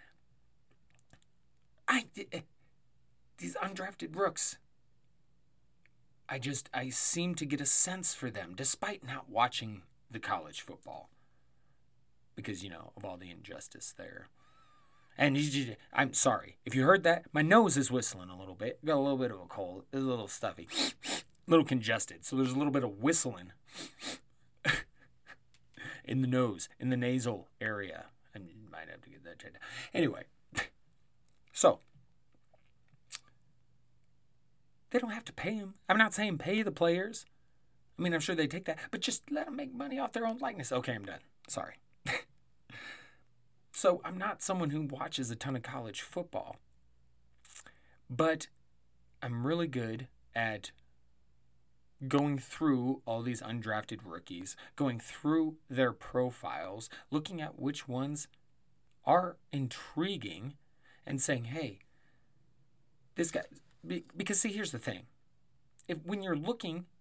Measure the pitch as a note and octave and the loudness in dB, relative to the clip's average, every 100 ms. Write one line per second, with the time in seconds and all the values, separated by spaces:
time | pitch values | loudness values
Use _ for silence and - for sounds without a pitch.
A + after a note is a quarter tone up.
0 | - - _ _ _ _ _ _ _ - | -20 -20 _ _ _ _ _ _ _ -20
1 | - - _ _ _ _ _ _ - B3+ | -20 -20 _ _ _ _ _ _ -2 -2
2 | A3+ - - - - _ - - - - | -2 -10 -8 -10 -10 _ -20 -20 -20 -20
3 | - - - - F3 - F#3+ F#3+ F#3 G3 | -20 -20 -20 -12 -8 -4 -6 -6 -8 -8
4 | E3 D#3+ G3 - - - - - - - | -8 0 0 2 -2 -4 -12 -20 -20 -20
5 | - - - - - - - - - - | -20 -20 -20 -20 -20 -20 -20 -20 -20 -20
6 | - - - C3+ B2+ C3+ - B2+ C3 - | -20 -20 -10 -6 -2 -2 -2 -4 -2 2
7 | - E3+ F3 E3+ D3 C#3+ C#3+ - - F#3 | 2 4 2 0 -2 0 4 6 6 2
8 | F3 - B2+ G#2+ F2 F#2 C3 - G3+ G#3 | -2 -2 -4 -6 -8 -2 0 2 0 -4
9 | B2+ C3+ - G#2 B2 - A2+ G#2 - - | -8 -10 -4 2 2 2 -6 -10 -16 -20
10 | - A2+ - F#2+ D2+ D2 - E2 - D2 | -14 -8 -4 -4 -4 -12 -12 -14 -14 -16
11 | - - - _ - - - - - - | -16 -20 -20 _ -20 -20 -20 -20 -20 -20
12 | - - - - - F#2 G2 E2+ - - | -20 -20 -20 -12 -8 -8 -8 -12 -16 -12
13 | G2+ F2+ F#2 F2 - E2 - - - - | -12 -10 -14 -16 -14 -12 -12 -10 -10 -10
14 | F2 - - _ - - - - - _ | -12 -14 -18 _ -20 -20 -20 -20 -20 _
15 | - - C#3+ C#3 D3+ C#3 B2+ G#2+ - - | -10 2 4 4 2 0 -4 -6 -2 2
16 | C#3 - C#3 G#2 - - - B2+ C3+ F#3+ | 4 6 6 6 0 -14 -2 4 8 8
17 | E3+ E3+ - D3+ D#3 G#3+ G#3+ C#3 C3+ B2+ | 8 4 2 2 8 10 10 6 4 2
18 | A#2+ F#2+ F2+ F2+ F#2+ F2 A2+ - D3+ D3 | 0 -4 -10 -12 -12 -8 -8 -4 0 2
19 | C#3 C3+ B2 G2+ F2 - F#2 F#2 - C3+ | 4 2 0 -4 -10 -8 -8 -8 -6 -2
20 | C3+ B2 G2+ - G#2+ F2 - - - - | 0 0 -2 -4 -4 -6 -4 0 0 0
21 | - - - - - E3 D3+ C3 A2 A2+ | -4 -4 -4 -10 6 6 8 2 2 2
22 | - E2 - C3 C3 C3 D3 C#3 A#2+ G2 | 0 -2 0 2 2 2 2 2 0 0
23 | B2+ E3 - F#2+ F2 - - - - - | 4 4 4 -2 -12 -20 -18 -12 -12 -10
24 | - - - _ _ - - - - - | -8 -8 -12 _ _ -4 0 0 0 -14
25 | - - - - _ - _ - - - | -20 -20 -20 -20 _ -20 _ -16 -14 -12
26 | - C3 B2+ B2+ B2 F#2 - - B2+ B2+ | -2 0 2 4 2 0 -6 -4 0 2
27 | B2 B2+ A#2+ G#2 E2+ - A2 G#2 G2 E2 | 2 0 0 -2 -6 -6 -4 -4 -6 -10
28 | - _ _ G#2 F2 F#2+ G#2+ E2 D#2+ D#2+ | -14 _ _ -16 -16 -18 -16 -14 -14 -16
29 | - D#2+ D#2+ E2+ - - - - - - | -18 -20 -18 -16 -18 -16 -14 -12 -4 2
30 | D#3 - - - - - - - _ _ | 2 0 -10 -20 -10 -6 -6 -8 _ _
31 | _ _ - - - - C#3 - - - | _ _ -20 -20 -8 4 6 6 -2 -20
32 | - - - - _ - - - _ - | -20 -20 -20 -20 _ -20 -20 -20 _ -20
33 | - - - - - - - - _ - | -12 -12 -12 -20 -20 -20 -20 -20 _ -20
34 | - - - - - - - - - A#3+ | -20 -20 -20 -20 -20 -20 -20 -20 -2 -2
35 | A#3+ G#3+ - - F3 A3 G3 G3 - G3 | 0 -4 -10 -8 -6 -4 -6 -4 2 6
36 | A3 F#3 G#3 D#3+ D#3+ G#3 A3 - E3+ F3 | 6 4 0 -2 0 0 0 2 4 4
37 | G3+ A3+ - - - - - - - - | 0 -6 -12 -18 -20 -20 -20 -20 -14 -2
38 | F3+ E3 D3+ E3+ D3+ F3 F3+ D#3+ - A3 | 0 2 2 2 0 0 -4 -6 -6 -4
39 | A3 - - D4 D#4 C4+ C#4 B3+ C#4 C4 | 0 0 0 -6 -4 -6 -8 -8 -6 -4
40 | C4+ A3+ A3+ A#3 C4+ G#3 B2+ B2+ B2+ A2+ | -4 -2 -2 -2 -6 -6 -2 -2 -2 -4
41 | G2 - - _ - - - - _ _ | -6 -12 -16 _ -8 -6 -6 -10 _ _
42 | - - - - _ _ - - - - | -6 -6 -8 -20 _ _ -20 -16 -14 -16
43 | - - - - - _ _ - F#3+ F3+ | -18 -20 -20 -20 -20 _ _ 2 4 4
44 | - F#3 G3+ G3 - F#3+ D#3+ D3 D3+ C3 | 0 -4 -4 -2 0 0 0 0 -2 -4
45 | C3+ - A#2+ A2+ C#3 C3 - C3 A2+ G2+ | -6 -4 -4 -4 -4 -4 -6 -8 -8 -8
46 | - - F3 - - - - - - - | -8 -8 -6 -6 -8 -12 -18 -20 -20 -20
47 | - - - - - - - - - - | -20 -20 -20 -20 -16 -14 -14 -20 -20 -20
48 | - B2+ D#3+ D#3 - - - - - - | -6 2 2 2 -4 -14 -20 -20 -20 -20
49 | - - B2+ A#2+ B2+ E3+ C#3+ B2+ A2+ A2 | -20 -12 -6 -4 0 0 0 -2 -4 -4
50 | C3 _ - A#2 A2+ G#2+ - - - - | -10 _ -8 -2 -2 -2 -10 -18 -20 -20
51 | - - - - - - - - - - | -20 -20 -20 -20 -20 -20 -20 -20 -20 -12
52 | C3+ C#3+ C#3+ C#3 - - D#3+ C3 B2 C3 | 2 4 4 0 -4 -2 2 2 2 -2
53 | - A2+ A#2 A#2 A2+ A2+ A2 G#2+ - A2 | -2 -4 -2 -4 -4 -6 -2 -2 -4 -10
54 | G2+ E2+ - F2 F#2 - - - C#3 A#2 | -10 -14 -10 -10 -8 -10 -10 -2 0 0
55 | - - D3 D#3+ D#3+ D#3 - B2+ B2+ A2+ | -4 -2 2 4 2 -2 -4 2 4 2
56 | - B2+ B2+ A#2+ - C#2+ F2+ G#2 A2+ - | -2 0 0 -2 -6 -6 -6 -8 -10 -14
57 | - D3+ D#3 F3 D3+ - C3+ D3 - B2 | -4 -4 -2 -6 -8 -4 -4 -4 -4 -4
58 | C#3 D3 - - _ _ _ - _ _ | -2 -4 -6 -12 _ _ _ -20 _ _
59 | - E3 F3+ F3 - C#3+ C3 - - - | 6 6 6 -4 -6 -4 -2 -4 -8 -2
60 | F3+ G3 G#2 E2+ A#2+ D3+ _ - - - | 0 -2 -6 -10 -12 -14 _ -20 -20 -18
61 | - C#3+ - C3+ A#2 D3+ C#3 F#2+ - - | -4 0 2 2 -2 -6 -8 -10 -20 -20
62 | - - _ - - - - - - _ | -20 -20 _ -20 -20 -20 -20 -20 -20 _
63 | - - E3+ - - - - - E3 F3 | -10 -2 -2 -2 -6 -12 -20 -16 -6 -6
64 | - D#3+ G3 G3 A3+ G3+ G3 A#2+ - F2+ | -6 -6 0 4 4 2 -4 -4 -4 -6
65 | - - - - - - _ - - E3+ | -8 -20 -20 -20 -20 -20 _ -14 -8 -8
66 | E3 G3+ F#3+ D3+ E3 A#3+ F#3 E3 F3+ - | -4 -4 -2 -2 0 -2 -4 -8 -10 -18